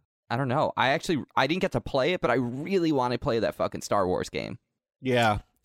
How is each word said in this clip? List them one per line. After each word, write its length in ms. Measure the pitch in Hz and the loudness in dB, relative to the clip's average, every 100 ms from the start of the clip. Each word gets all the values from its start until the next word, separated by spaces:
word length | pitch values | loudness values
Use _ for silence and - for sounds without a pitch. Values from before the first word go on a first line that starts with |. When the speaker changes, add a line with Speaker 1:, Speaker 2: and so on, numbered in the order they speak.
| _ _ _ | _ _ _
Speaker 1:
I 60 | 117 | -4
don't 120 | 135 | 0
know. 260 | 135 127 - | 0 0 2
I 140 | 123 | 2
actually, 340 | 156 - 156 - - | 0 0 -2 0 0
I 120 | 147 | 2
didn't 140 | 180 | 2
get 100 | 185 | 0
to 80 | 120 | -2
play 320 | - 139 135 | -2 0 0
it, 80 | 180 | 0
but 80 | 139 | 0
I 40 | 120 | 0
really 560 | 120 127 175 190 165 | 0 -6 -2 0 2
wanna 260 | 143 123 120 | 2 0 -2
play 220 | - 117 | 0 0
that 160 | 95 - | 0 0
fucking 260 | 85 - | -4 -4
Star 260 | - 104 92 | -2 0 2
Wars 220 | 85 - | 0 -2
game. 300 | 71 53 - _ _ _ _ | -6 -8 -12 _ _ _ _
Speaker 2:
Yeah. 380 | 127 123 117 101 - _ | 0 2 2 0 -6 _